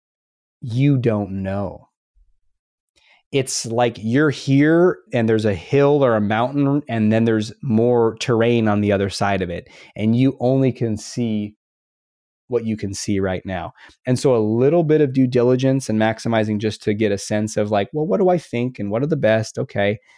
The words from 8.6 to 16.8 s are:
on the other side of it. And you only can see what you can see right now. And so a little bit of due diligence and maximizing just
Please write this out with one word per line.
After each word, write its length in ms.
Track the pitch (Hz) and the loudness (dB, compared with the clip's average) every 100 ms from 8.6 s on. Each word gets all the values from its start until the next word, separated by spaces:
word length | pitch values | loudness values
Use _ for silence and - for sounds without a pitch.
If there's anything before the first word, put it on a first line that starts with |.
| 110 | 2
on 140 | 104 | 2
the 100 | 104 | 2
other 180 | 98 98 | 2 0
side 320 | - 101 98 | -2 -2 -2
of 80 | 87 | -4
it. 180 | 85 - - - - | -8 -12 -20 -18 -4
And 200 | 110 117 | 0 2
you 220 | 131 - | 2 0
only 320 | 123 135 135 | 0 2 0
can 240 | 110 117 110 | 0 -4 -6
see 580 | - - 117 107 104 - _ _ _ _ _ _ _ _ - | -8 -6 -4 -4 -6 -12 _ _ _ _ _ _ _ _ -6
what 160 | 120 113 | -4 -2
you 120 | 107 | -6
can 160 | 101 | -6
see 260 | 98 - 98 | -8 -4 -2
right 240 | 95 92 98 | -2 -4 -6
now. 280 | 92 82 - - _ - | -8 -10 -14 -20 _ -4
And 140 | 127 | 0
so 160 | 147 120 | 2 2
a 20 | |
little 460 | 107 113 135 170 | 2 2 2 2
bit 180 | 156 156 | 2 2
of 120 | 143 | 2
due 120 | 135 131 | 2 2
diligence 640 | 123 120 127 135 135 - | 2 2 2 2 0 -2
and 80 | 110 | 0
maximizing 640 | 110 110 120 113 107 104 | 0 -2 -2 0 0 -2
just 240 | 107 - | -4 -4